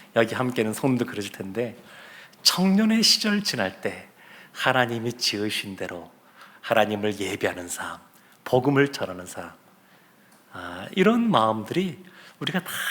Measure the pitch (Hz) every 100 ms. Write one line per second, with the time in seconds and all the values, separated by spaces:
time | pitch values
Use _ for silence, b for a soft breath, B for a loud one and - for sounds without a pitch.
0 | B 117 110 113 123 120 110 107 135 123
1 | 120 - 98 - 95 107 120 - B B
2 | B B B B - - 190 196 220 226
3 | 202 - 214 202 202 - 95 - 104 -
4 | - - B B B - 147 127 120 117
5 | 117 117 - 101 107 - 101 95 92 87
6 | 80 - B B B B - 110 104 104
7 | 107 98 95 98 98 85 87 - 87 82
8 | - b b b - 127 143 139 139 -
9 | 95 90 90 - 85 - _ _ b b
10 | b b b b b 92 87 90 - -
11 | 208 233 233 127 110 110 101 170 190 127
12 | - B B B 147 185 - - -